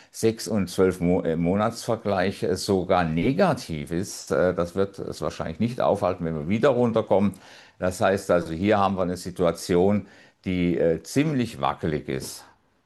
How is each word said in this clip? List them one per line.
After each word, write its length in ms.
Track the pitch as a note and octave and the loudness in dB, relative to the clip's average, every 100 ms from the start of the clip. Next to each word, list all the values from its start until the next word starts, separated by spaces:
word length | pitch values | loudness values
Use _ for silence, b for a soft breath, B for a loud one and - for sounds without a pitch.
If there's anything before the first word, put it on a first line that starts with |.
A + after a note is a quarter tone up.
| B | B
sechs 360 | - A2+ A2+ - | -2 0 0 -2
und 200 | G#2+ F2+ | -2 -2
zwölf 320 | - F#2 F2 | 2 2 2
Mo-, 220 | E2+ F#2 | 2 2
äh, 140 | - E2 | 0 0
Monatsvergleich, 1080 | E2+ G2+ A2 A#2 - A2 G#2 F#2+ F#2+ - | 0 2 0 -2 -4 -4 -2 0 0 -2
äh, 140 | A2 F#2 | -2 -2
sogar 480 | - F#2+ F2 F2+ | 2 0 2 2
negativ 840 | E2+ D#2+ G#2+ C#3 F#3+ C3+ - D#2 C#2+ | 2 2 2 2 2 0 -4 -8 -4
ist. 400 | E2+ G#2 - - | -4 -6 -10 -2
Äh, 240 | C#2+ F2+ | 2 2
das 200 | F2 E2+ | 0 -2
wird 240 | G2 G2 - | -2 -4 -4
es 220 | - - | -10 -6
wahrscheinlich 380 | D#2 - D#2 E2 | -6 -6 -8 -4
nicht 200 | A#2 B2 | -4 0
aufhalten, 440 | C#2+ G2 F#2 F2+ | 2 2 0 -2
wenn 100 | E2 D#2 | -4 -4
wir 120 | D2+ | -2
wieder 220 | A2 C#3+ | 0 2
runterkommen. 600 | A#2+ A#2+ A2 - G2 G2+ B B B B - | 2 2 0 2 2 2 B B B B -6
Das 220 | F#2 F2 | -4 0
heißt 300 | G2 G2 - | 0 2 2
also, 220 | F2 E2 | 0 0
hier 260 | E2 G2+ G#2 | 0 2 4
haben 180 | G2 F#2+ | 2 0
wir 60 | |
eine 140 | F2+ F2+ | -2 -4
Situation, 920 | F#2 F2 E2+ E2 - F2 G2 G#2 F#2+ B B _ | -8 0 0 0 2 4 4 2 -2 B B _
die, 320 | F#2+ F2+ F2 D#2+ | -4 0 0 2
äh, 240 | E2 E2 | 2 0
ziemlich 580 | - C3+ D#3 C3+ A#2 - | -2 -2 0 0 -4 -2
wackelig 480 | C2+ D2 E2+ D2+ - | -4 -2 -2 -4 -4
ist. 360 | C2+ - - - _ _ _ | -6 -6 -14 -20 _ _ _